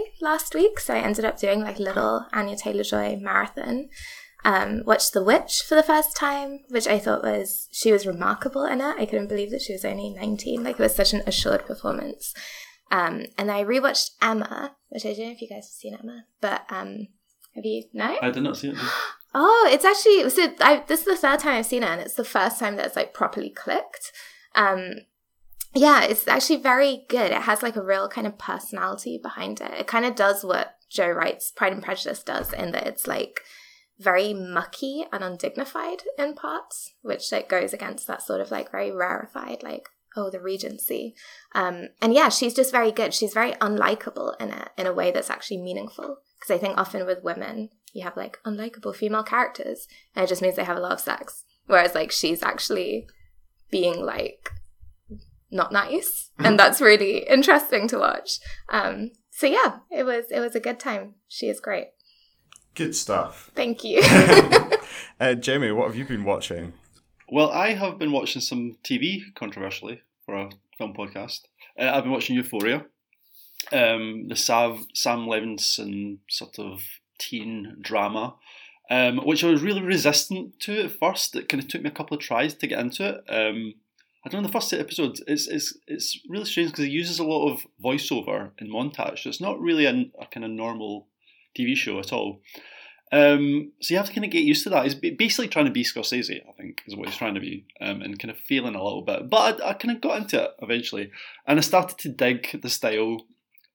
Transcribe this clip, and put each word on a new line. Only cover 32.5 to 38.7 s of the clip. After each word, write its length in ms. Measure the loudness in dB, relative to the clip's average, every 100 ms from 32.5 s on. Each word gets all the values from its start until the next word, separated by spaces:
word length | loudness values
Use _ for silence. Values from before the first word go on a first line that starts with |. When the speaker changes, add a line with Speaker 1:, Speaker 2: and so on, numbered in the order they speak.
Speaker 1:
in 180 | -6 -4
that 160 | -4 -4
it's, 200 | -6 -6
like, 340 | -4 -6 -8 -14 -20 -20 _ _ _
very 340 | 2 2 2
mucky 720 | -4 -4 -6 -6 -6 -6 -6 -8
and 100 | -6
undignified 840 | -8 -6 -6 -6 -8 -6 -8 -8 -8 -4
in 160 | -4
parts, 600 | -4 -8 -8 -10 -14 -14 _
which, 280 | -8 -6 -4
like, 200 | -4 0
goes 240 | -2 0
against 340 | -6 -10 -10 -10
that 140 | -10
sort 180 | -4 -4
of, 120 | -4
like, 200 | -6 -6